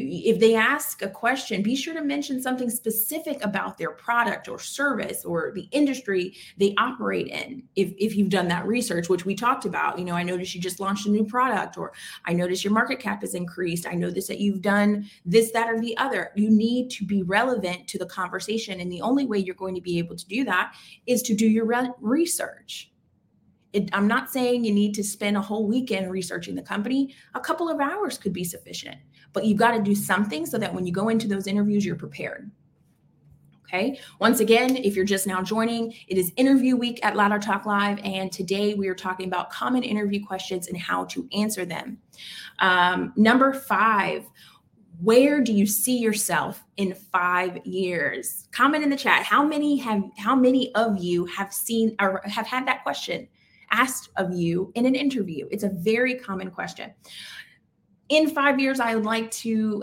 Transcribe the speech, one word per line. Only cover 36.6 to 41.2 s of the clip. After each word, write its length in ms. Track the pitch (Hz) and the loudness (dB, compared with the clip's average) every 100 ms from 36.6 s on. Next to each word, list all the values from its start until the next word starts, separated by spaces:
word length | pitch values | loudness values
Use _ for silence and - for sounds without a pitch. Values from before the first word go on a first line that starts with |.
| 254 247 | 6 2
week 240 | 240 233 | 0 -2
at 140 | 214 196 | 0 4
Ladder 220 | 202 208 | 4 4
Talk 260 | 214 202 | 0 -2
Live. 340 | 214 202 202 202 | 0 0 2 0
And 260 | 202 190 190 | -4 -4 -4
today 440 | - 180 196 208 | -6 -2 0 0
we 140 | 202 196 | 0 -2
are 60 | |
talking 320 | 180 185 185 185 | -4 -4 -6 -4
about 220 | 180 - | -4 -4
common 340 | - 247 254 | -4 0 0
interview 400 | 233 208 202 202 | 0 0 0 -2
questions 460 | 202 190 - 185 180 | -4 -8 -6 -6 -6
and 80 | 175 | -8
how 300 | 175 180 185 | -4 -4 -4
to 200 | 180 | -8